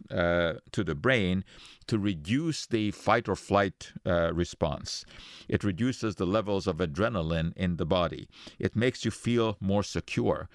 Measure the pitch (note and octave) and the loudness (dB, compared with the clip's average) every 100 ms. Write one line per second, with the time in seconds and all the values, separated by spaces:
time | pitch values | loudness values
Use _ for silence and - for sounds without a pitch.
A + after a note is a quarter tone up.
0 | - - E2+ F2 E2+ D#2 - - E2 D2 | -4 0 2 4 2 -2 -6 -2 -2 0
1 | B2 B2+ F#2 F#2 - - - - - A2+ | 2 2 2 0 -4 -14 -20 -20 -2 0
2 | G2+ F2+ D2 B2+ E3 C#3+ - A2+ G#2+ - | 2 -2 -2 0 0 -4 -2 0 0 0
3 | - A#2 A2 F#2+ - G2+ G2 - - - | 2 2 2 -4 2 2 2 -2 -14 -6
4 | - F2 E2+ E2 E2+ - D#2 C#2+ - - | 0 2 2 2 -2 0 -2 -2 -8 -10
5 | - - - - - G#2 G#2 F2 B2 B2 | -12 -18 -18 -16 -2 0 0 0 0 0
6 | A2 F#2+ F#2 G#2+ G2+ G2 F#2 E2 F2 C#2+ | -4 0 0 2 2 0 0 -2 -2 0
7 | A2 G#2+ D#2+ E2 E2 - F#2 E2 E2 F#2 | 0 0 0 0 -2 -2 -2 0 0 2
8 | E2 C#2 G1+ - - - - - B2 - | 0 -4 -12 -18 -18 -4 -2 2 0 0
9 | A#2 - - A#2+ A2+ G#2+ F#2+ G2+ F#2+ E2 | -4 -2 0 2 2 0 0 0 0 -4
10 | - - A2+ C#2+ D#2 | -4 0 0 0 -4